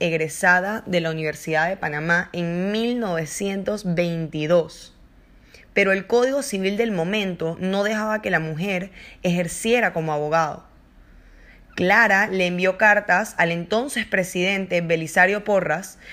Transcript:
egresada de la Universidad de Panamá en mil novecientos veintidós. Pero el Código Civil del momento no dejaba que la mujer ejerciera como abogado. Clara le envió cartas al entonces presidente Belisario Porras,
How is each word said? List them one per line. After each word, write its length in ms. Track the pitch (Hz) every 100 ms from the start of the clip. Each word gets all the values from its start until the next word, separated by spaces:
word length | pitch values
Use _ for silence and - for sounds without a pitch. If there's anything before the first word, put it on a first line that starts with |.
egresada 800 | 175 160 156 - 185 180 190 226 -
de 140 | 175
la 100 | 165
Universidad 580 | 160 156 151 - 156 165
de 80 | 190
Panamá 540 | 160 147 160 170 -
en 400 | 175 170 175 190
mil 260 | 214 233 247
novecientos 960 | 214 165 156 - 202 196 196 208 185
veintidós. 1040 | 170 175 165 156 156 151 175 156 - - - - - - - - - -
Pero 180 | - 196
el 140 | 196 190
Código 360 | 240 254 277
Civil 340 | 269 196 190 202
del 160 | 233
momento 640 | 185 165 214 190 175 160 165
no 220 | 185 196
dejaba 400 | 202 214 214 214
que 80 | 214
la 100 | 170
mujer 500 | 160 156 196 180 196 - - -
ejerciera 680 | 180 175 170 - 226 240 202
como 200 | 165 160
abogado. 540 | 151 151 165 156 - - - - - - - - - - - - -
Clara 500 | 180 214 226 196 208
le 220 | 190 180
envió 280 | 180 185 185
cartas 580 | 214 208 196 180 220 -
al 140 | 170
entonces 520 | 170 170 220 277 240
presidente 760 | 214 190 185 180 185 196 190 175
Belisario 640 | 170 165 160 190 185 208
Porras, 540 | 208 196 160 156 196 - -